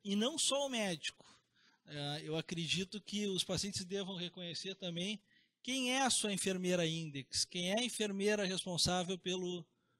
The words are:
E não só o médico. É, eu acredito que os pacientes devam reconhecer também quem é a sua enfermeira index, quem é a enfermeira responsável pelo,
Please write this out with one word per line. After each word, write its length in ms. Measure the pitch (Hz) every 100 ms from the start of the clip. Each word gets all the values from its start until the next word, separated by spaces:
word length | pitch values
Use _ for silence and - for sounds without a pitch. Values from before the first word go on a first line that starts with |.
E 120 | 202 202
não 200 | 233 320
só 300 | - 277 277
o 20 |
médico. 560 | 240 202 160 - - - - _ _ - _ -
É, 360 | 147 143 147
eu 120 | 156 160
acredito 640 | - 170 156 156 190 214
que 280 | - 208 208
os 160 | 185
pacientes 400 | - 175 202 190
devam 320 | 180 196 185 185
reconhecer 580 | 175 185 175 156 196
também 460 | 190 180 170 190 214 - _ _ _
quem 300 | - 262 247
é 100 | 262
a 80 | 262
sua 220 | - 208
enfermeira 520 | 190 196 185 180 180
index, 600 | 165 165 160 139 127 -
quem 260 | - 185 175
é 80 | 208
a 60 |
enfermeira 600 | 247 - 214 196 202 208
responsável 720 | 190 185 - 170 170 180 180 185
pelo, 480 | 185 185 180 180 160 _ _